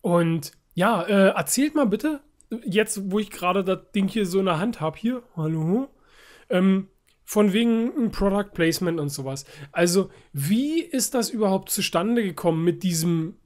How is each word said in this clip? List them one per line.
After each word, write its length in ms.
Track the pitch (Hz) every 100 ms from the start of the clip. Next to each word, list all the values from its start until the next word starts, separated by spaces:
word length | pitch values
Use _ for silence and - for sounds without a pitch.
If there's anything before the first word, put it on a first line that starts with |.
Und 520 | 208 175 165 165 143 _ _
ja, 280 | - 190 220
äh, 280 | 175 202 196
erzählt 440 | 190 160 - 294
mal 120 | 302 262
bitte, 340 | 214 302 294 _ _ _ 226
jetzt 460 | 254 190 208 - 196
wo 80 | 196
ich 120 | 208
gerade 340 | - 180 185
das 260 | 185 185 -
Ding 140 | 208 196
hier 160 | 226
so 140 | 196 185
in 80 | 190
der 120 | 160
Hand 220 | 202 226
hab, 160 | 156 156
hier, 260 | 226 254 - -
hallo, 520 | 156 160 160 208 269 _ _ _ - - _
ähm, 400 | 185 190 190 190 _ _ _
von 280 | - - 208
wegen 400 | 190 233 226 233
ein 160 | 349 226
Product 440 | - 196 196 202
Placement 440 | - 165 165 185 165
und 100 | 143
sowas. 340 | 143 135 135 - - 143
Also, 400 | - 175 175 190 - _
wie 480 | 143 139 214 285 320
ist 340 | 320 262 -
das 140 | 254 226
überhaupt 400 | 226 208 190 190
zustande 540 | - 185 170 190 240
gekommen 420 | 202 156 175 160
mit 180 | 170 170
diesem 520 | 185 165 165 170 160 -